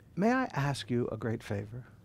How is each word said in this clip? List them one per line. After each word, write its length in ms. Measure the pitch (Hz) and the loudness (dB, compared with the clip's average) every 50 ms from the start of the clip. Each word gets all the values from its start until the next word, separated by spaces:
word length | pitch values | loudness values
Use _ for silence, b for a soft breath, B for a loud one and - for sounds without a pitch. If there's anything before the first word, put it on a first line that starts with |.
| - - - | -20 -10 -2
May 200 | - 190 226 247 | 2 2 4 4
I 160 | 262 262 - - | 4 2 0 0
ask 380 | 139 139 143 131 - - - | 0 0 0 0 -2 -2 0
you 160 | 123 120 120 - | 2 2 2 0
a 60 | - | -2
great 260 | 113 123 117 110 113 | -2 -2 -2 -2 -2
favor? 440 | - - 107 101 104 107 117 123 123 - - - - | -2 -2 -2 -2 -2 -4 -8 -12 -12 -14 -18 -20 -20